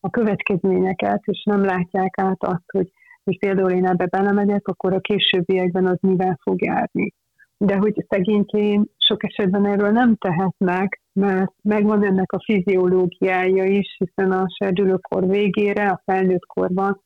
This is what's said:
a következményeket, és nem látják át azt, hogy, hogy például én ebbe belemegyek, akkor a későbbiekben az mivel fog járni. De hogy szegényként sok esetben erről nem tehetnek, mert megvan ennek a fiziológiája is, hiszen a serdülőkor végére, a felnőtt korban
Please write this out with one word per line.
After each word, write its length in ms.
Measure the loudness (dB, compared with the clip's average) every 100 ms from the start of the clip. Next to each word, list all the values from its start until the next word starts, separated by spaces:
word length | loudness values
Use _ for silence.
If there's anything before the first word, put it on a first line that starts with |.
| -4
a 40 |
következményeket, 1120 | -2 -2 -2 -2 -2 0 0 0 -2 -2 -2 -4
és 180 | -6 -2
nem 180 | 0
látják 560 | 0 -2 -2 -2 -4 -2
át 220 | -2 -2
azt, 280 | -4 -4 _
hogy, 200 | -4 -4 _ _ -10
hogy 160 | -6 -2
például 320 | 0 0 2
én 140 | 2 2
ebbe 200 | 0 0
belemegyek, 640 | 0 2 2 2 0 -2
akkor 260 | -4 -2
a 60 | -2
későbbiekben 880 | -2 0 2 0 0 0 0 0 0
az 120 | 0
mivel 380 | 0 2 0 -2
fog 200 | -4 -2
járni. 520 | -2 -2 -4 -4 -6 _ _ _ _ _
De 200 | 0 2
hogy 280 | 0 -2 -2
szegényként 800 | -2 2 0 0 0 0 0 -2 _
sok 260 | 0 0
esetben 420 | -4 -2 -2 0 0
erről 260 | 2 2
nem 240 | 2 2 2
tehetnek, 840 | 0 -2 -2 -2 -2 0 -4 -6 _
mert 380 | -2 0 0 -2 _
megvan 440 | -2 2 2 2 2
ennek 260 | 0 0
a 120 | -4
fiziológiája 1200 | -2 -2 2 2 2 2 0 -2 -2 0 0 2
is, 340 | 2 0 -2 -6
hiszen 340 | -6 -2 0
a 140 | 0 -2 -4
serdülőkor 680 | -2 0 2 0 -2 -2 0
végére, 640 | 2 0 0 0 0 0
a 120 | -2 -2
felnőtt 400 | 0 2 0 -4
korban 560 | -4 -2 0 -2 -4